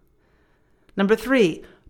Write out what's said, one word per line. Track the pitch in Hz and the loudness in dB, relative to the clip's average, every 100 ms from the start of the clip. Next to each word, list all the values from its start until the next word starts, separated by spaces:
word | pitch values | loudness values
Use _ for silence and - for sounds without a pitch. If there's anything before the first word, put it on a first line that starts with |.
| _ _ _ _ _ _ _ _ _ - | _ _ _ _ _ _ _ _ _ -4
Number | 196 220 | 0 0
three, | 240 262 185 156 - - | 0 2 2 0 -14 -20